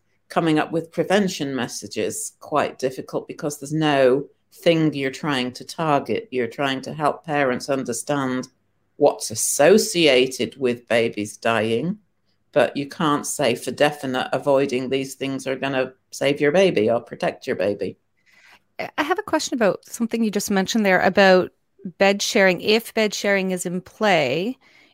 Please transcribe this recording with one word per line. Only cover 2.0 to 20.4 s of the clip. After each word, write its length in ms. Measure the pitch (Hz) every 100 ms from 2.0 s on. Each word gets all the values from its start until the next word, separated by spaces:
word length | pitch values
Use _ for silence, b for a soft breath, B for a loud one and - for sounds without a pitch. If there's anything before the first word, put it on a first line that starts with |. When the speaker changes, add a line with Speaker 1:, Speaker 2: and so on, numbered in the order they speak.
| 101 - - _
Speaker 1:
quite 380 | - 147 120 -
difficult 500 | 127 - - 151 -
because 300 | - 156 -
there's 140 | 143
no 540 | 156 151 139 131 135 143 _ _
thing 400 | - 175 165 156
you're 160 | 139 135
trying 420 | 131 156 135 123
to 120 | 123
target. 640 | 127 - 160 143 117 104 -
You're 160 | 127 117
trying 340 | - 139 131
to 120 | 131
help 300 | 151 147 -
parents 440 | - 147 135 123 -
understand 800 | 135 120 113 - 143 131 127 127 _ _ _ _ -
what's 340 | 147 - -
associated 1300 | 110 - - 151 214 214 175 156 127 131 - 117 -
with 300 | 127 120 -
babies 480 | 117 113 110 104 -
dying, 640 | 117 113 110 113 160 214 _ _ _ _ _
but 240 | 147 123 -
you 120 | 139
can't 380 | - 160 143 -
say 280 | - 131
for 180 | 123 -
definite 560 | 113 147 - 131 127 -
avoiding 560 | 135 143 135 139 123 127
these 280 | 135 135 -
things 300 | 135 135 131
are 100 | 131
gonna 360 | 135 135 131 - _
save 280 | - 139 147
your 120 | 143
baby 360 | 165 190 - 107
or 100 | 117
protect 460 | - - 170 - -
your 100 | 117
baby. 420 | 101 98 95 - _ _ b b b b _ - - -
Speaker 2:
I 60 |
have 160 | 302 359
a 40 |
question 320 | - 311 -
about 300 | 269 208 -
something 400 | - - 233 233
you 60 | 220
just 200 | 202